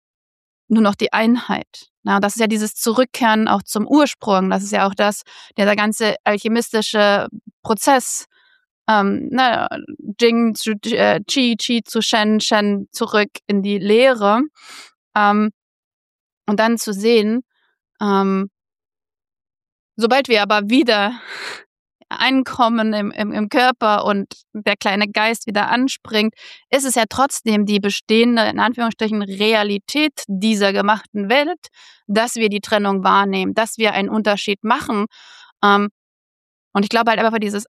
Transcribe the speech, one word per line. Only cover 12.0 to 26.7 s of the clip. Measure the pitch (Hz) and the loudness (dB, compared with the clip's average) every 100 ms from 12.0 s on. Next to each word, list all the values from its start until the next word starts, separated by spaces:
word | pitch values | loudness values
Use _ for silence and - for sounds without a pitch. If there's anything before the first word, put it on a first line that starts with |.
Shen, | - 226 214 214 | 0 0 2 0
Shen | - 214 208 202 - | 2 0 2 -2 -6
zurück | - 226 214 208 - - | -6 -2 0 0 -4 -4
in | 202 | -2
die | 196 202 | 0 -2
Leere. | 202 220 262 247 202 220 302 - - - - _ _ 214 | 2 4 4 4 2 2 0 -6 -20 -20 -20 _ _ 0
Ähm, | 208 208 214 - _ _ _ _ _ _ _ _ - | 2 2 0 -4 _ _ _ _ _ _ _ _ -2
und | 208 | 0
dann | 220 226 | 2 0
zu | - | -4
sehen, | 196 220 233 214 240 - _ _ _ _ _ | -2 2 2 2 -2 -6 _ _ _ _ _
ähm, | 208 196 190 190 196 - _ _ _ _ _ _ _ _ _ _ _ _ _ - | 0 2 2 0 -4 -10 _ _ _ _ _ _ _ _ _ _ _ _ _ -4
sobald | 220 262 254 | 0 2 2
wir | 214 | 2
aber | 202 208 202 | 2 0 2
wieder | 254 247 214 202 240 - - - - - _ _ _ _ | 2 4 2 0 -4 -12 -14 -14 -16 -18 _ _ _ _
ankommen | - 247 262 254 - 233 233 220 | -4 0 0 0 0 0 2 -2
im, | 208 202 | -2 -6
im, | - 208 | -6 -6
im | 214 214 | -4 -2
Körper | 302 254 254 220 208 - | 0 0 0 0 0 0
und | 202 196 - _ | -4 -6 -14 _
der | 214 208 208 | -8 -4 -2
kleine | 214 196 208 | -2 -2 -2
Geist | 214 214 226 - | 0 -2 -2 -4
wieder | 208 202 | -2 0
anspringt, | 240 262 - - 214 220 - - - _ | 0 0 -4 -4 -2 0 -4 -14 -20 _